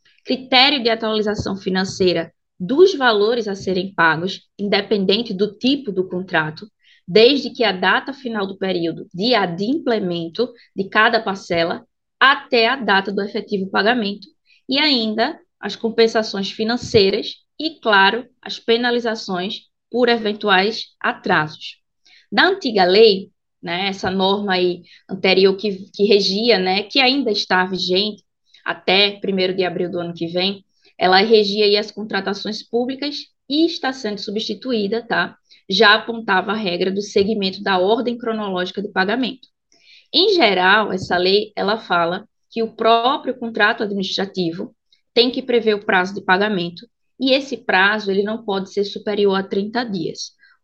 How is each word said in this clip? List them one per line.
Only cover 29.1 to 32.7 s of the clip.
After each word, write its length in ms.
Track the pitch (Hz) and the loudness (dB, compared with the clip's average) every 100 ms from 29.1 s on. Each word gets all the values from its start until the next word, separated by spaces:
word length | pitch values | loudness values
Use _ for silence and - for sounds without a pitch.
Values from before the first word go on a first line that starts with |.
| 202 | 0
primeiro 340 | 190 190 185 | -4 0 0
de 100 | 185 | 0
abril 260 | 180 175 175 | -2 -2 -4
do 100 | 180 | -4
ano 140 | 175 | -8
que 140 | 170 165 | -6 -6
vem, 360 | 175 185 196 _ _ _ - | -2 -2 -4 _ _ _ -2
ela 200 | 180 185 | 4 4
regia 480 | 220 220 202 208 208 | 6 4 4 2 2
aí 120 | 208 | 2
as 140 | 208 | 0
contratações 720 | - 214 208 196 196 202 214 | -10 -8 -6 -6 -6 -8 -10
públicas 640 | - | -6